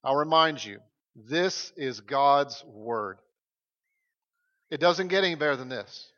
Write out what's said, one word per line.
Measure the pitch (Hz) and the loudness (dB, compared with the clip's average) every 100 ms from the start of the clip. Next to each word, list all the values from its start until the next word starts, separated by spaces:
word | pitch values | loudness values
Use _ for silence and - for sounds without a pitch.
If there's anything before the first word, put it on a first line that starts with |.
I'll | 131 139 | 0 0
remind | 156 160 160 147 | 4 4 4 0
you, | 107 101 _ _ _ | -12 -14 _ _ _
this | - 110 160 180 - - 185 | -20 -4 0 0 -2 -12 -6
is | 135 110 | -6 -6
God's | 101 139 143 143 147 - - | -4 2 4 4 2 -8 -18
Word. | 107 113 113 104 95 _ _ _ _ _ _ _ _ _ _ _ _ _ _ _ | -14 -6 -6 -6 -10 _ _ _ _ _ _ _ _ _ _ _ _ _ _ _
It | 151 | 2
doesn't | 175 170 185 | 2 2 0
get | 190 | 0
any | 190 160 | 0 0
better | 151 | -2
than | 131 127 | -2 -6
this. | 123 98 - - | -10 -12 -18 -20